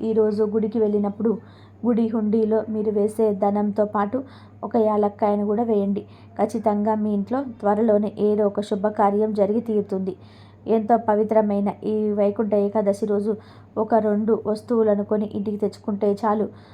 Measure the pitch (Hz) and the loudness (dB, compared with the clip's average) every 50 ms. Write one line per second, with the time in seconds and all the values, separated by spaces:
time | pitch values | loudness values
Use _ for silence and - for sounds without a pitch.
0 | 220 226 220 220 214 220 208 208 214 208 202 226 208 220 233 233 214 208 208 208 | -4 0 2 2 2 2 2 0 0 0 0 0 -2 0 0 0 0 2 2 0
1 | 202 202 202 - 208 233 196 - - - - - - - - - - 233 233 220 | 0 -2 -2 -2 -2 -2 -2 -2 -6 -14 -20 -20 -20 -20 -14 -4 -2 0 2 2
2 | 233 220 214 226 214 208 202 226 220 208 220 220 208 - 214 214 208 214 202 214 | 0 0 0 -2 0 0 2 2 2 2 2 0 0 -2 -4 -4 -2 -2 0 0
3 | 202 214 214 - 226 214 208 196 208 202 202 208 208 208 202 220 208 208 214 208 | 0 0 0 0 0 0 2 0 0 0 0 0 0 0 0 0 -2 0 0 -2
4 | 208 202 254 269 269 - - - - - - - - 208 - 233 214 214 208 208 | -2 -2 -4 -6 -8 -10 -16 -20 -20 -20 -14 -12 -8 -2 0 2 2 2 2 2
5 | 202 208 202 - 226 208 208 208 208 208 208 226 240 226 220 202 196 202 202 202 | 0 0 0 0 0 0 0 0 0 0 0 0 0 0 0 0 0 0 -2 -4
6 | - - - - - - - - 202 214 - 220 202 220 208 208 208 220 220 214 | -6 -10 -16 -20 -20 -12 -4 -4 -2 -2 -2 -2 0 0 0 2 0 0 0 0
7 | 208 214 208 202 196 202 240 262 277 254 226 - 202 202 208 208 226 226 208 208 | 0 0 -2 -2 -2 -2 -4 -4 -4 -6 -8 -2 0 0 2 2 4 4 4 2
8 | 208 202 - - 202 208 208 208 214 202 202 208 208 - 214 196 196 214 214 - | 2 -2 -2 0 0 2 2 2 0 0 0 -2 -4 -4 -2 -2 -2 -2 0 2
9 | 208 202 202 208 214 220 208 208 196 190 208 233 233 233 214 208 202 - 196 190 | 2 2 2 2 0 0 0 0 0 2 0 -2 -2 0 -2 -2 -2 -2 -4 -4
10 | 190 185 180 - - - - - - - - - - - 220 226 208 214 240 220 | -4 -6 -8 -10 -14 -20 -20 -20 -20 -20 -20 -10 -4 -2 0 0 2 2 2 2
11 | 233 214 208 208 220 208 220 220 214 208 202 202 202 202 - - - 208 214 214 | 2 2 2 2 2 2 2 2 2 2 0 0 0 -2 -4 -4 -4 -2 -2 0
12 | 214 208 208 208 202 208 202 233 220 202 214 202 202 202 202 220 208 202 202 - | 0 0 2 2 2 2 0 0 -2 0 2 2 2 2 0 0 2 0 0 0
13 | 226 208 202 208 202 220 214 214 - - - - - - - 214 220 220 240 220 | -2 -2 0 0 0 -2 -4 -4 -8 -16 -20 -20 -20 -8 -6 -4 -2 2 2 2
14 | 214 214 208 208 220 214 220 - - - 214 214 - - 240 226 220 214 208 208 | 2 2 0 0 2 0 0 0 0 -2 -4 -4 -4 -2 0 2 2 2 2 0
15 | 202 - 214 208 220 214 - - 202 220 208 208 214 196 - - - - 208 202 | 0 -2 -2 -2 -2 -4 -6 -6 -6 -6 -4 -4 -4 -6 -6 -8 -8 -6 -4 -2
16 | 220 202 202 202 - 214 214 214 202 - - - - - | 0 0 0 0 0 0 0 0 -2 -4 -8 -12 -20 -20